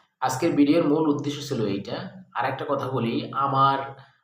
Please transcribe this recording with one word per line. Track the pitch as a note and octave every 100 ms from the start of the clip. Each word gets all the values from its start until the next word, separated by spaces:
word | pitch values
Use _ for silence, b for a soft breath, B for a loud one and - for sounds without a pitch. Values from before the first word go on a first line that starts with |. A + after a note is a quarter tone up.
| b b
আজকের | B2+ B2 E3+
ভিডিওর | C#3+ C#3+ E3+ D3+
মূল | D#3 D3+
উদ্দেশ্য | C#3 C#3+ - -
ছিল | A#2+ G2+
এইটা। | G2 A#2 D#3 F#3 - -
আর | A#2
একটা | C3 - C#3+
কথা | C3 B2+
বলি, | C3 A#2 C#3 -
আমার | C3+ C3+ C3+ C3+ C3+ - - b b